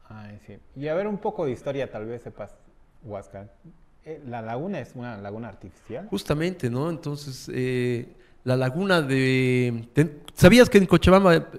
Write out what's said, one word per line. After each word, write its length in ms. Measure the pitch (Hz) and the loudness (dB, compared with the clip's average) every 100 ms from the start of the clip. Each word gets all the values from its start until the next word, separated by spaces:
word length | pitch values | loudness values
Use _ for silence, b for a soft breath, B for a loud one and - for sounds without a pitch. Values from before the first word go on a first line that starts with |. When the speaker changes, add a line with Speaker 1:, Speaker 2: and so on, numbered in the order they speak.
| - | -20
Speaker 1:
Ay, 300 | 107 104 104 - | -20 -20 -20 -20
sí. 100 | 101 _ 135 | -20 _ -12
Y 120 | 147 | -6
a 80 | 165 | -4
ver, 120 | 208 | -4
un 100 | 202 | -6
poco 280 | 214 208 151 | -8 -6 -6
de 60 | |
historia, 380 | 117 147 135 127 | -6 -8 -8 -8
tal 140 | 110 110 | -10 -12
vez 160 | 117 | -12
sepas, 280 | - - 101 - _ _ _ _ | -16 -16 -18 -20 _ _ _ _
Huáscar. 500 | 127 101 - 98 101 _ 165 - _ _ | -14 -14 -14 -18 -20 _ -20 -20 _ _
Eh, 180 | 156 156 131 | -18 -16 -12
¿la 140 | 117 | -12
laguna 380 | 110 120 185 175 | -10 -10 -8 -10
es 120 | 117 127 | -12 -14
una 220 | 120 104 | -14 -12
laguna 320 | 101 107 117 | -12 -12 -14
artificial? 580 | - 92 - - 120 208 | -16 -20 -20 -16 -14 -10
Speaker 2:
Justamente, 600 | 202 - 151 175 180 123 | -8 -6 -4 -4 -4 -6
¿no? 200 | 120 160 | -4 -6
Entonces, 600 | 160 143 143 143 127 - | -8 -10 -12 -14 -16 -10
eh, 540 | 127 127 127 123 120 - - b b | -6 -4 -4 -4 -6 -10 -20 b b
la 120 | 127 127 | -4 -2
laguna 440 | 127 151 196 175 | -2 -2 0 0
de, 840 | 139 135 131 131 127 123 123 117 117 | 0 0 0 0 2 0 -2 -4 -2
ten-, 280 | - 165 - - | 0 0 -4 -18
¿sabías 360 | - 180 240 240 | 6 8 10 8
que 80 | 202 | 6
en 80 | 180 | 6
Cochabamba 600 | 175 - 185 196 165 - | 6 6 6 6 4 0